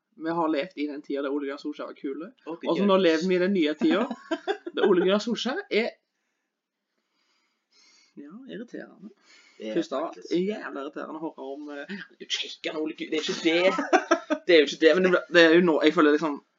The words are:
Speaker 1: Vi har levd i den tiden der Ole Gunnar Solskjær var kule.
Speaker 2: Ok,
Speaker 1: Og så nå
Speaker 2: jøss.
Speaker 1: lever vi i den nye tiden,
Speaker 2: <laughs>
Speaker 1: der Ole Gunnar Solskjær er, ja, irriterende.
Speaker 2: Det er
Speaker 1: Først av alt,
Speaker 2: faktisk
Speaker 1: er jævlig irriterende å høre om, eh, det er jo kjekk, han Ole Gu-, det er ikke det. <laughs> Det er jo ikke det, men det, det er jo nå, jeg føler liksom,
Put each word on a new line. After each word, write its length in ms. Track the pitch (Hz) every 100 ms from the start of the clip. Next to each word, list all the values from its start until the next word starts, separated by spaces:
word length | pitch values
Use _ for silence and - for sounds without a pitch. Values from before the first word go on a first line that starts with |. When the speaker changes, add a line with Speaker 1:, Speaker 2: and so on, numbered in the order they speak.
| _ -
Speaker 1:
Vi 140 | 160
har 180 | 170 160
levd 280 | 147 139 -
i 80 | 147
den 160 | 143
tiden 220 | 147 139 143
der 60 |
Ole 140 | 143 139
Gunnar 100 | 143
Solskjær 300 | 151 147 123
var 60 | 127
kule. 300 | 196 - - - -
Speaker 2:
Ok, 220 | 165 -
Speaker 1:
Og 80 | 170
så 60 | 202
nå 140 | 190
Speaker 2:
jøss. 20 |
Speaker 1:
lever 260 | 175 160 185
vi 60 | 180
i 40 |
den 140 | 185
nye 200 | 196 147
tiden, 320 | 151 160 175 247
Speaker 2:
<laughs> 680 | - - 320 - 392 - 294
Speaker 1:
der 100 | -
Ole 160 | 180
Gunnar 160 | 180 208
Solskjær 400 | 220 220 185 185 -
er, 180 | 196 233 - _ _ _ _ _ _ _ _ _ _ _ _ _ _ _ _ _ _ _ _ _ -
ja, 160 | 143 202 269 175
irriterende. 540 | 247 - - - 202 _ _ - _ -
Speaker 2:
Det 120 | 220
er 60 | 180
Speaker 1:
Først 160 | 156
av 100 | 135
alt, 120 | 165 -
Speaker 2:
faktisk 160 | -
Speaker 1:
er 80 | 165
jævlig 400 | 190 214 - 139
irriterende 360 | 139 151 135 156
å 40 |
høre 220 | 160 - 131
om, 140 | 143 147
eh, 160 | 143 147
det 380 | 196 175 - -
er 0 |
jo 60 | -
kjekk, 320 | - - -
han 100 | 156
Ole 140 | 156 -
Gu-, 120 | 139
det 100 | 156
er 40 |
ikke 200 | 160 190
det. 680 | 165 170 180 - - - -
<laughs> 300 | 320 - 302
Det 120 | - 165
er 40 |
jo 60 | 143
ikke 120 | 170
det, 80 | 160 170
men 100 | 185
det, 140 | 180 -
det 100 | 170
er 120 | 165 165
jo 60 |
nå, 100 | 180 151 156
jeg 80 | 170
føler 160 | 151
liksom, 220 | 147 160 139 -